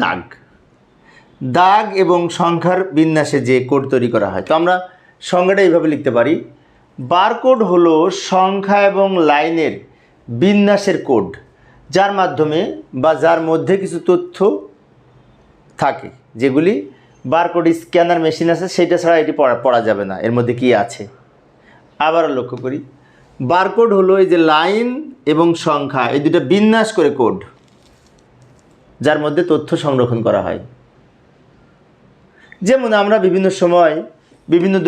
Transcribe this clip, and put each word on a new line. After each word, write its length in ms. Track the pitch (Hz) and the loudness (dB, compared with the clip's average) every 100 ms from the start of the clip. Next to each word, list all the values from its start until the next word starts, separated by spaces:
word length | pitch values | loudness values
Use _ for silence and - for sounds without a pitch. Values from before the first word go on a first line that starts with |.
দাগ, 180 | 95 87 - - _ _ _ _ _ _ _ _ _ - 131 147 | -4 -6 -10 -20 _ _ _ _ _ _ _ _ _ -12 -4 2
দাগ 260 | 185 208 208 190 | 4 2 0 0
এবং 160 | 175 175 170 - | 2 0 0 -2
সংখ্যার 400 | 170 165 175 185 185 147 | 0 0 0 -2 -2 0
বিন্যাসে 420 | 160 156 143 143 123 | 0 0 0 -2 0
যে 80 | 127 123 | 0 0
কোড 120 | 139 131 | -2 0
তৈরি 160 | 131 123 | 0 0
করা 140 | 110 98 | -2 -2
হয়। 120 | 92 - | -4 -2
তো 40 | 160 | 0
আমরা 140 | 175 185 180 _ _ _ - | 0 -2 -4 _ _ _ -4
সংজ্ঞাটা 320 | 180 180 196 185 | 0 2 2 4
এইভাবে 200 | 165 156 | 2 0
লিখতে 160 | 143 135 117 | -2 -2 0
পারি, 180 | 123 170 - - _ _ _ - 123 | 0 -2 -6 -20 _ _ _ -12 -2
বারকোড 480 | 175 214 233 254 254 190 | 0 0 0 0 2 2
হলো 240 | 180 170 160 185 - - | 2 4 4 2 -2 -2
সংখ্যা 480 | 185 190 196 196 202 202 | 0 0 -2 0 2 2
এবং 180 | 190 196 185 156 | 2 0 2 2
লাইনের 440 | 147 160 165 139 98 - _ _ _ - 120 | 2 0 -2 -2 -6 -14 _ _ _ -10 0
বিন্যাসের 560 | 185 208 202 202 196 156 - | 2 4 2 2 0 -2 0
কোড, 200 | 113 92 - - _ _ _ - | 0 -2 -8 -20 _ _ _ -4
যার 180 | 180 202 196 | 0 0 0
মাধ্যমে 400 | 175 139 151 156 208 - - 127 | -2 -2 -2 -2 -4 -8 -12 -2
বা 100 | 147 147 | 0 2
যার 160 | 165 165 165 | 2 2 0
মধ্যে 260 | 160 139 196 | -2 0 -2
কিছু 160 | 190 165 - | -2 -4 0
তথ্য 260 | 180 - - 202 294 - _ _ _ _ _ _ _ _ _ _ - | 0 -2 -2 -2 -2 -8 _ _ _ _ _ _ _ _ _ _ -4
থাকে, 260 | 139 - 95 - _ 113 | -4 -4 -10 -20 _ -2
যেগুলি 340 | 139 139 175 269 294 - _ _ 127 | 0 2 0 -2 -6 -18 _ _ -4
বারকোড 340 | 160 170 165 170 165 | -2 0 0 0 -2
স্ক্যানার 400 | - 175 170 170 | -2 0 2 0
মেশিন 240 | 160 156 170 | -2 -2 -2
আছে, 120 | 165 185 - | -2 -2 -2
সেটা 200 | 170 175 | 0 0
ছাড়া 140 | 165 165 | 2 2
এটি 100 | 151 151 | 0 0
পড়া, 160 | 131 117 | 0 0
পড়া 160 | 135 120 110 | 0 0 0
যাবে 160 | 101 95 | -2 -4
না, 60 | 90 113 | -4 -2
এর 60 | 120 | -2
মধ্যে 180 | 120 123 | -2 0
কী 80 | 123 113 | 2 2
আছে। 180 | - - 98 - _ _ _ _ _ _ _ - 151 | 0 -8 -18 -20 _ _ _ _ _ _ _ -4 -2
আবারও 240 | 165 156 131 | 0 0 -2
লক্ষ্য 180 | - 120 | -8 -8
করি, 140 | 127 143 - _ _ _ _ - 131 | -8 -10 -12 _ _ _ _ -8 -2
বারকোড 400 | 175 196 208 233 196 | 0 0 2 2 4
হলো 140 | 185 196 | 4 4
এই 60 | 180 | 4
যে 60 | 170 160 | 2 2
লাইন 360 | 151 180 214 247 262 - - 147 | 2 2 0 -2 -6 -12 -8 -2
এবং 140 | 151 170 165 165 | 0 0 0 -2
সংখ্যা, 380 | 143 139 135 117 139 | -2 -2 -4 -2 0
এই 40 | 151 | 0
দুটো 140 | 165 135 | 0 2
বিন্যাস 360 | 196 214 226 220 - | 2 4 2 2 0
করে 120 | 147 139 | 0 2
কোড, 180 | 110 95 - _ _ _ _ _ _ _ _ _ _ _ _ _ _ - | -2 -2 -10 _ _ _ _ _ _ _ _ _ _ _ _ _ _ -4
যার 140 | 143 151 | -2 0
মধ্যে 180 | 151 151 170 | 0 -2 0
তথ্য 180 | 151 - 165 | -2 -2 -4
সংরক্ষণ 360 | 151 131 120 113 110 | 0 0 0 0 0
করা 140 | 101 90 | 0 -2
হয়। 140 | 90 - _ _ _ _ _ _ _ _ _ _ _ _ _ _ _ _ _ - - 190 | -8 -12 _ _ _ _ _ _ _ _ _ _ _ _ _ _ _ _ _ -20 -6 0
যেমন 220 | 262 233 214 | 0 2 0
আমরা 140 | 202 214 185 | 2 2 2
বিভিন্ন 220 | 190 190 - | 2 0 0
সময় 340 | 175 175 160 156 - - _ _ - | 2 4 2 0 -8 -16 _ _ 0
বিভিন্ন 220 | 170 190 190 | 0 2 2